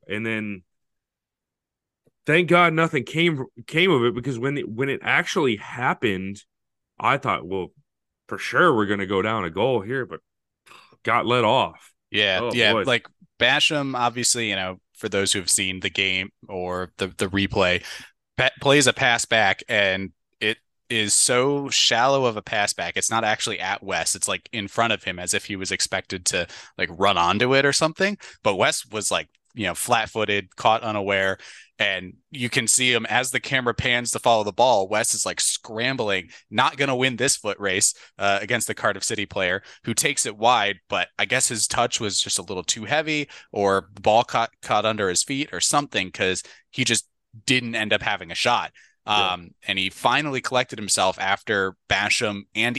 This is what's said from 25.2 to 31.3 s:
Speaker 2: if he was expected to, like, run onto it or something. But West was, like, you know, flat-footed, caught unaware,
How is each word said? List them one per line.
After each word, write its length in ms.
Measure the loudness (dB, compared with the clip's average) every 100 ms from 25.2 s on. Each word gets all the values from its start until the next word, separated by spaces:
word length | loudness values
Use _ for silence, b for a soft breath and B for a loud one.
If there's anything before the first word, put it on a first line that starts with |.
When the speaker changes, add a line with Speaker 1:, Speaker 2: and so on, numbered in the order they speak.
| -4
Speaker 2:
if 120 | -4 -4
he 100 | -6
was 160 | -4
expected 540 | -4 -2 -4 -6 -6 -2
to, 200 | -2 -2 B B -6
like, 120 | -4
run 260 | 2 2 4
onto 380 | 4 2 4 4
it 100 | 4
or 80 |
something. 440 | 2 0 0 -2 -2 B B
But 120 | 0 2
West 360 | 2 0 -6
was, 160 | -6 -2
like, 160 | -2 -4 _ _ -6
you 100 | -4
know, 80 | -2
flat-footed, 800 | 0 0 0 -2 0 0 -2 0
caught 280 | 2 2
unaware, 540 | 0 -2 0 2 2